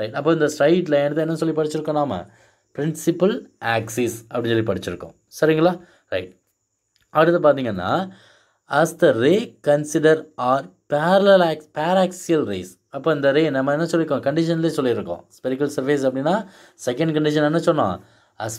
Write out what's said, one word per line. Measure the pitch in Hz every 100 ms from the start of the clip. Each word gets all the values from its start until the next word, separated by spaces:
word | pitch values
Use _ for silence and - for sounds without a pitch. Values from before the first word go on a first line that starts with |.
ரைட். | 107 139
அப்போ | 147 160
இந்த | 147
ஸ்ட்ரைட் | 147 143 180 156
லைன் | 143 143 151
தான் | 160
என்ன | 165
சொல்லி | 165 156
படிச்சிருக்கோம் | 151 156 151 151
நாம? | 139 92 85 _ _ _ _ -
பிரின்சிபல் | 151 156 - 170 185 247 - _ 117 113
ஆக்சிஸ் | 113 - 117 - -
அப்படின்னு | 123 117
சொல்லி | 113 107
படிச்சிருக்கோம். | 95 95 87 - - _ -
சரிங்களா? | 156 156 170 175 - _ _
ரைட். | 95 92 - _ _ _ _ _ _ _ 151
அடுத்து | 160 170 151
பார்த்தீங்கன்னா, | 139 123 98 90 147 190 - _ _ _ _ - 139
as | 165 165
the | 170 117
ray | 127 202 226 - -
consider | 147 147 160 151 156 - - 123
are | 135 - _ - 147
parallel | 165 190 202 190 170
ax-, | 156 - -
paraxial | 160 190 180 185 - 160 110
rays. | 95 90 - _ 139
அப்போ | 147 147
இந்த | 139 139
ரே | 156 135
நம்ம | 135 147
என்ன | 165
சொல்லியிருக்கோம்? | 170 160 135 131
கண்டிஷன்லேயே | 156 165 165 165 156
சொல்லியிருக்கோம். | 131 107 95 87 - _
ஸ்பெரிக்கல் | 131 131 143 139
சர்ஃபேஸ் | 131 147 131
அப்படின்னா, | 127 143 202 202 - - _ -
செகண்ட் | 135 165 151
கண்டிஷன் | 151 151 147
என்ன | 165 170
சொன்னோம்? | 156 107 87 - _ _ -
As | 113